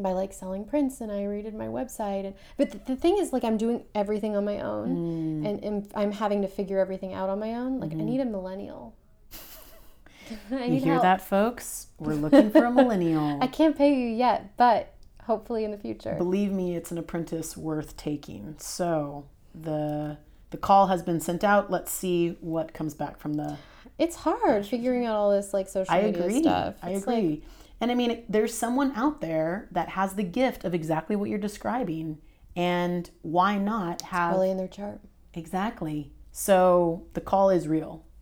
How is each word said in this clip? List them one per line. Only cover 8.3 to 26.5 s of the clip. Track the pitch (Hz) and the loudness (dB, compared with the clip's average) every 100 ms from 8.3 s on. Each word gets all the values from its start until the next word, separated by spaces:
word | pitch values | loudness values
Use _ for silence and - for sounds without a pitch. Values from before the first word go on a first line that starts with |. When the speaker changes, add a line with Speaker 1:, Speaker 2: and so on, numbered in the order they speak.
| 202 185 190 202 - 233 - _ - - | -4 -6 -10 -12 -14 -16 -20 _ -20 -20
Speaker 1:
<laughs> | - - - - - - - - - - 220 202 | -20 -20 -20 -20 -20 -20 -20 -20 -20 -16 -14 -8
I | 262 | -4
Speaker 2:
You | 240 | 0
Speaker 1:
need | 254 | 2
Speaker 2:
hear | 262 | 2
Speaker 1:
help. | - | 4
Speaker 2:
that, | 185 190 | 4 4
folks? | - 196 220 240 - - - - | 2 2 2 -2 -10 -12 -14 -8
We're | 151 | -4
looking | 151 151 277 214 | -2 6 8 8
for | 294 | 6
a | 240 | 6
Speaker 1:
<laughs> | 247 | 6
Speaker 2:
millennial. | 254 202 170 156 151 143 | 4 4 2 2 0 0
Speaker 1:
I | 254 | 0
can't | - 311 302 | 2 2 4
pay | 285 | 4
you | 269 240 | 4 0
yet, | 226 247 202 - - | 0 2 0 0 4
but | 240 208 - - - - | 6 6 0 -12 -20 -8
hopefully | - 214 - 233 | -4 -2 -2 -4
in | 214 | -4
the | 208 | -6
future. | 226 214 - | -8 -8 -4
Speaker 2:
Believe | 165 175 196 202 | -2 0 2 0
me, | 196 180 170 | 0 -2 -4
it's | 165 | -6
an | 170 | -8
apprentice | 165 170 165 165 160 - | -6 -6 -4 -6 -8 -8
worth | 160 156 143 - | -6 -6 -6 -8
taking. | 156 147 - 151 156 151 | -6 -6 -8 -14 -14 -12
So | - - 175 160 143 143 143 - - | -10 -4 -2 0 -2 -8 -16 -20 -20
the, | 160 156 151 151 151 151 - - - - | -12 -6 -2 -2 -4 -6 -8 -16 -20 -16
the | - | -4
call | - 196 190 | 4 6 6
has | 185 | 2
been | 170 165 | 0 -2
sent | 165 175 | -2 0
out. | 202 208 190 | 4 4 4
Let's | 180 - | -2 -4
see | - 185 175 170 190 | -4 0 2 0 -2
what | 170 160 160 | -4 -4 -4
comes | - 156 | -6 -8
back | - 143 - | -6 -8 -8
from | 151 | -6
the | 151 147 143 - - - - | -4 -4 -8 -14 -20 -10 -2
Speaker 1:
It's | 330 - | -2 -2
hard | 302 453 403 220 | -2 2 2 2
Speaker 2:
Astro | |
Speaker 1:
figuring | 202 247 247 247 240 | 0 -2 0 0 0
out | 214 | 2
all | 208 | 4
this, | 202 202 | 4 2
like, | 196 190 | -2 -2
social | 196 185 | -2 2
Speaker 2:
I | 175 | 4
Speaker 1:
media | 214 175 | 4 2
Speaker 2:
agree. | 175 240 | 0 4
Speaker 1:
stuff. | 330 | 4